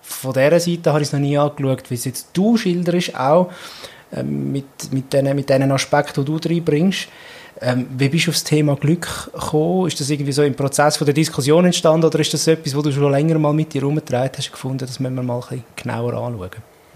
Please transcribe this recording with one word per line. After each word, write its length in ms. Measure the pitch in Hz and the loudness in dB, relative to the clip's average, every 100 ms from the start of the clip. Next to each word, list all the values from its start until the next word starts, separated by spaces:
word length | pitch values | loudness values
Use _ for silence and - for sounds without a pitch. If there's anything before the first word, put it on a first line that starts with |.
von 320 | - - 131 | -16 -10 -4
dieser 260 | 131 143 170 | 2 4 4
Seite 320 | 170 170 160 | 2 0 0
habe 100 | 151 | 0
ich 60 | 143 | 0
es 60 | |
noch 60 | 143 | -2
nie 180 | 143 143 | 0 2
angeschaut, 520 | 147 143 135 127 - | 0 0 -2 -2 -4
wie 40 | 120 | -6
es 80 | 131 | -6
jetzt 240 | - - | -8 -6
du 240 | 175 214 226 | 0 2 2
schilderst 580 | 185 175 175 175 - - | 2 0 0 0 -2 -2
auch, 360 | 131 175 180 - - - - - - | 4 4 2 -4 -18 -18 -20 -20 -12
ähm, 400 | - 139 143 139 | -8 -4 -4 -4
mit, 140 | 139 - - - | -6 -8 -14 -6
mit 220 | 135 131 | -6 0
diesen, 200 | 139 139 139 | 0 2 0
mit 120 | 135 | 2
diesen 220 | 135 139 | 2 4
Aspekten, 540 | 135 - 147 143 143 139 | 0 2 0 0 -2 -2
die 140 | 160 | -4
du 100 | 160 | -2
reinbringst. 580 | 170 165 147 190 185 - - - - - - | -2 0 2 2 0 -8 -16 -20 -20 -20 -6
Ähm, 260 | 123 123 123 | -2 -2 -4
wie 160 | 131 135 | 0 0
bist 160 | 160 160 | 2 0
du 60 | |
auf 40 | 156 | -2
das 80 | - | 0
Thema 300 | 151 147 139 | 2 2 2
Glück 520 | 147 170 - - - | 2 0 -2 -10 -12
gekommen? 520 | - - 151 165 185 175 | -10 -2 0 2 0 0
Ist 120 | - | -2
das 100 | 139 | -2
irgendwie 220 | 147 143 | -2 0
so 100 | 139 | 2
im 120 | 147 127 | 2 2
Prozess 400 | 139 - 147 - | 0 2 2 4
von 80 | 147 | 2
der 80 | |
Diskussion 520 | 143 156 - 131 165 180 | 2 0 0 4 4 4
entstanden 400 | 175 160 160 160 | 4 4 4 4
oder 120 | 151 | 2
ist 160 | 147 | 0
das 140 | 156 160 | 0 2
etwas, 260 | 160 151 139 | 2 0 -2
wo 60 | |
du 100 | 147 | 0
schon 200 | 139 143 | 2 2
länger 260 | 139 160 160 | 2 2 2
mal 140 | 147 | 2
mit 200 | 151 156 | 2 0
dir 80 | 135 | -2
herumgetragen 500 | 139 151 - 123 131 - | -2 -2 -2 -2 -2 -6
hast, 140 | - | -10
gefunden, 280 | - 131 131 | -8 -8 -6
das 200 | 131 127 | -8 -6
müssen 160 | 127 131 | -6 -4
wir 80 | |
mal 120 | 123 123 | -4 -6
ein 60 | |
bisschen 220 | - 127 - - | -8 -12 -12 -12
genauer 380 | 120 113 120 | -8 -6 -4
anschauen? 360 | 113 120 110 90 - - _ _ | -4 -6 -8 -12 -14 -20 _ _